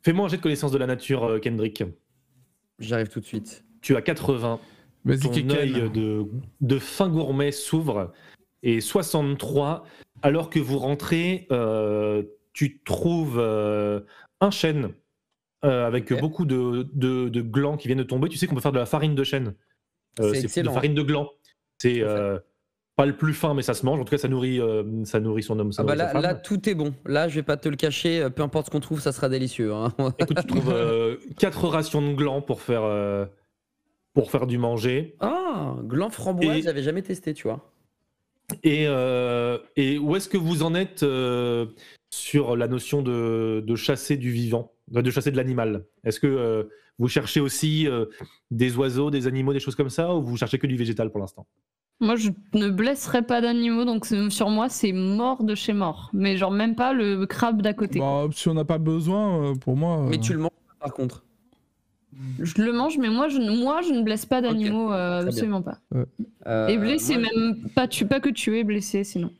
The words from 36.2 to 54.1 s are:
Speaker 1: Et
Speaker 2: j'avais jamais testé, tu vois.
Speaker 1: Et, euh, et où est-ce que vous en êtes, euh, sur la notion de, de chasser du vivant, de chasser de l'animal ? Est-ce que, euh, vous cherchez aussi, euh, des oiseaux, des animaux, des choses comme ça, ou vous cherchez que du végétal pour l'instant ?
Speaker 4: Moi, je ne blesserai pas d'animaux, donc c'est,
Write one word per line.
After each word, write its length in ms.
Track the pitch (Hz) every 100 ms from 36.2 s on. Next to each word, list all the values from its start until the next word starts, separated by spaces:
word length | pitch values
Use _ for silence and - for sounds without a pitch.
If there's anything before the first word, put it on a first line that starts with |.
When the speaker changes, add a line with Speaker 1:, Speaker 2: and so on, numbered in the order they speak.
| 185 180 160 156
Speaker 1:
Et 40 |
Speaker 2:
j'avais 220 | 165 143
jamais 180 | 135 170
testé, 320 | 190 185 -
tu 140 | 151 113
vois. 200 | 123 - _ _ _ _ _ _ _ - -
Speaker 1:
Et, 220 | 160 147 151
euh, 680 | 131 127 123 123 120 120 120 - -
et 220 | 135 147
où 180 | 147 190
est-ce 140 | 196
que 80 | 196
vous 260 | 165 165
en 100 | 165
êtes, 300 | 170 185 -
euh, 640 | 143 131 127 123 120 117 113 - - - _
sur 440 | - - 143 123 120
la 140 | 120
notion 320 | 127 - 143
de, 600 | 127 120 117 113 110 107 110
de 100 | 117
chasser 400 | - 139 - 143
du 160 | 123
vivant, 400 | 117 117 117 117 _ -
de 220 | 120 127
chasser 200 | 131 143
de 40 | 131
l'animal ? 460 | 131 123 113 104 98 _ 113
Est-ce 160 | -
que, 60 | 143
euh, 360 | 135 117 110 107 - _ -
vous 120 | 120
cherchez 320 | 151 120 160
aussi, 480 | 139 - 156 156 151
euh, 160 | 123 110 - - _ _
des 260 | 117 127 120
oiseaux, 320 | 135 127 147
des 160 | 143 127
animaux, 240 | 131 135
des 80 | 139
choses 160 | 139 123
comme 140 | 135
ça, 260 | 120 170 175
ou 60 |
vous 160 | 123 120
cherchez 220 | 117 135
que 80 | 131
du 100 | 127
végétal 320 | 117 110 110
pour 80 | 104
l'instant ? 260 | 95 - - _ _ _ _ _
Speaker 4:
Moi, 160 | 220 233
je 120 | 214 175 -
ne 160 | 214 202
blesserai 520 | 185 233 277 - 247
pas 180 | 233 240
d'animaux, 440 | 233 233 233 226 247
donc 200 | 226
c'est, 240 | -